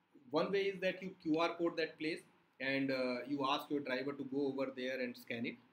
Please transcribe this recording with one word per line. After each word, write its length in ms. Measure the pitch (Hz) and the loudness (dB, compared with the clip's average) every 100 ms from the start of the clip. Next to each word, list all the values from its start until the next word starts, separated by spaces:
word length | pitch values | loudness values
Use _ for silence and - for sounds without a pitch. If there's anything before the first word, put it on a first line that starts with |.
| _ - 123 | _ -20 -2
one 200 | 147 190 | 0 2
way 100 | 196 | 2
is 180 | 196 190 | 0 0
that 200 | 185 180 | 0 0
you 100 | 185 - | -6 -6
Q 160 | 160 156 | 2 4
R 120 | 170 170 | 4 2
code 200 | 170 160 | 0 2
that 220 | 156 - | -2 -2
place, 220 | 156 180 - _ _ _ | -4 -4 -8 _ _ _
and, 320 | 131 135 135 | 0 2 2
uh, 320 | 135 127 123 123 | 2 2 0 -2
you 180 | 143 135 | 0 2
ask 200 | 151 - | 2 0
your 100 | 147 | -2
driver 320 | 127 127 139 | 0 -2 -2
to 120 | 139 | -4
go 220 | 143 139 139 | -2 0 0
over 260 | 131 131 127 | 0 -2 -2
there 240 | 127 131 | -4 -2
and 160 | 123 120 | -4 -6
scan 300 | - 120 117 | -8 -4 -4
it. 100 | 117 - | -6 -18